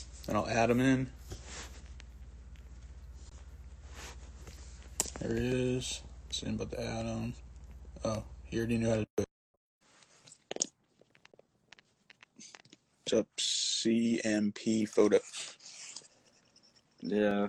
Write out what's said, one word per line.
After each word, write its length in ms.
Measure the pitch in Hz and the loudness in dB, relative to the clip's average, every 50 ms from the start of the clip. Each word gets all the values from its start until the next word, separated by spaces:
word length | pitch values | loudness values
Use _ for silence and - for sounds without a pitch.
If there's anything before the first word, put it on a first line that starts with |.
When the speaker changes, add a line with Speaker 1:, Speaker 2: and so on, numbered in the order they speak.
| - - - - - - | -6 -10 -14 -10 -4 0
Speaker 1:
Then 80 | 104 | 2
I'll 120 | 104 - - | 2 2 4
add 220 | 113 113 117 117 | 4 6 8 8
him 100 | 120 123 | 8 8
in. 300 | 131 135 131 127 131 127 - - - - - - - - - - - - - - - - - - - - - - - - - - - - - - - - - - - - - - - - - - - - - - - - - - - - - - - - - - - - - - - - - - - - - - - - - - - - - - - - - - | 8 8 6 6 4 0 -4 -10 -12 -12 -12 -12 -10 -12 -12 -10 -10 -12 -12 -14 -14 -14 -14 -14 -16 -16 -16 -16 -16 -16 -16 -16 -16 -16 -16 -16 -16 -16 -16 -16 -16 -16 -16 -16 -16 -16 -16 -16 -16 -16 -16 -16 -16 -16 -16 -16 -16 -16 -16 -16 -14 -14 -12 -12 -12 -12 -12 -14 -14 -14 -14 -14 -14 -14 -14 -14 -14 -14 -14 -14 -14 -4 -2 -2 -2 0 -2 -4
There 140 | - 113 113 | -2 0 0
he 420 | 113 120 123 127 127 127 127 127 127 | 2 2 2 4 4 4 4 2 2
is. 260 | 123 - - - - - - - - - | 0 -2 -6 -6 -8 -12 -14 -14 -10 -8
See 160 | - - - | -6 -6 -4
him 80 | 107 110 | -2 -2
about 140 | 107 107 - - | -2 -4 -4 -4
to 100 | 117 117 | -4 -4
add 220 | 117 113 113 113 | -2 -2 -2 -2
him. 280 | 113 113 113 113 120 - - - - - - - - - - - - - - - | -2 -2 -2 -2 -4 -4 -6 -12 -16 -16 -16 -16 -16 -16 -16 -14 -14 -8 -4 -2
Oh, 180 | 110 110 110 - - - - - | -2 -2 -2 -4 -8 -12 -16 -8
he 160 | - - 113 | -4 -2 0
already 180 | 113 113 117 113 | 2 2 4 4
knew 120 | 113 117 | 4 4
how 80 | 113 110 | 4 4
to 100 | 104 - _ - | 2 0 _ 0
do 60 | 101 | 0
it. 40 | - _ _ _ _ _ _ _ _ _ _ _ _ _ - - - _ - - - - _ _ - - - - - - _ _ _ _ _ _ _ _ _ - - - - - _ _ _ _ _ - - - _ _ _ _ - - _ - - _ - - - - - - - - - _ _ _ _ - | 0 _ _ _ _ _ _ _ _ _ _ _ _ _ -20 -20 -20 _ -20 -20 -20 -20 _ _ -6 -4 -4 -4 -4 -6 _ _ _ _ _ _ _ _ _ -20 -20 -20 -20 -20 _ _ _ _ _ -20 -20 -20 _ _ _ _ -20 -20 _ -20 -20 _ -20 -20 -18 -18 -20 -20 -20 -20 -20 _ _ _ _ -2
What's 80 | - - 110 | 2 4 4
up, 60 | - - _ - | 4 2 _ -2
C 800 | - - - - - - - - - 117 113 117 117 117 117 110 - | 0 0 0 0 0 0 0 2 4 4 4 6 6 4 4 4 4
M 280 | 110 107 107 107 104 | 4 4 4 4 2
P 340 | 104 - - 113 110 110 107 | 0 0 0 2 2 4 2
Photo? 320 | - - - 104 104 104 - - - - - - - - - - - - - - - - - - - _ _ _ _ _ _ _ _ _ - _ _ _ _ _ _ _ _ | 2 6 6 8 8 8 6 4 2 -8 -10 -10 -10 -12 -14 -16 -18 -16 -14 -14 -14 -14 -14 -16 -18 _ _ _ _ _ _ _ _ _ -20 _ _ _ _ _ _ _ _
Speaker 2:
Yeah. 460 | - - 101 104 104 104 101 101 101 | -4 0 2 4 4 4 4 2 0